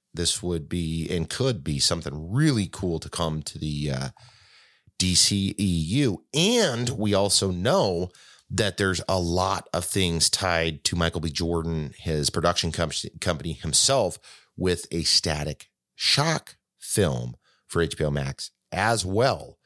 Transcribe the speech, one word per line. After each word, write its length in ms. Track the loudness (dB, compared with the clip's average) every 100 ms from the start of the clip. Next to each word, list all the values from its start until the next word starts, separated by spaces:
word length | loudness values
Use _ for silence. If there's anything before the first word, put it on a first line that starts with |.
| _
This 300 | -4 -2 -2
would 240 | -2 -4 -2
be 400 | -4 -2 -2 -2
and 200 | -2 -2
could 340 | 0 -2 -2
be 160 | -4 0
something 520 | 0 0 -4 -8 -4
really 360 | 2 2 2 -2
cool 320 | -2 -2 -2
to 100 | -6
come 320 | -4 -2 -2
to 140 | -6 -6
the, 340 | -4 -2 -2
uh, 180 | -2 -6 -10 -20 -20 -20 -20 _ _ _ -4
D 160 | 0 2
C 400 | 4 2 0 0
E 80 | 2
U. 600 | 2 2 2 2 0 _
And 560 | 0 4 4 2 0 -4
we 240 | -2 2
also 360 | 2 4 2 2
know 600 | 0 2 2 2 0 -4 -8 -20 -20 -4
that 280 | 0 0 2
there's 240 | 2 2 0
a 120 | 0
lot 500 | 2 2 0 -2 -4
of 120 | -4 -2
things 440 | 0 0 2 2
tied 540 | 2 2 2 0 -2
to 120 | -2 2
Michael 260 | 0 0
B. 80 | -4
Jordan, 640 | -2 -2 0 -2 -4 -4 -8
his 320 | -4 -2 0
production 420 | 2 2 2 -2
com-, 200 | -2 -2 -4 -8 -6
company 320 | -4 -2 -6
himself, 640 | -6 0 2 4 4 0 -4 -14 -20 _ -2
with 280 | 0 0 -2
a 120 | -2
Static 640 | 2 2 2 0 -2 -6 -14 _ _ -4
Shock 600 | 2 2 2 0 -6 -20 _ _
film 580 | -2 2 2 0 -6 -10 _ _ -4
for 140 | 0
H 160 | 0 0
B 60 |
O 80 | -2
Max 400 | 0 -4 -8 -12 _ _
as 340 | 0 2 0 0
well. 520 | 2 2 0 -6 -18